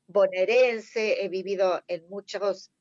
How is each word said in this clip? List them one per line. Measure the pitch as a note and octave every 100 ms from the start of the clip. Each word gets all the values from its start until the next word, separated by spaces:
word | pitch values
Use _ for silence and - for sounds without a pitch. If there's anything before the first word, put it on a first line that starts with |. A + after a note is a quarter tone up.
| _
bonaerense, | G3+ F#3+ F#3 F#3 A#3+ B3+ A3+ G#3 A#3 A3 -
he | G3
vivido | F#3 F#3+ F#3+ F#3 E3+ -
en | F3 E3+
muchos | G3 G3 G3 G3+ F#3 - _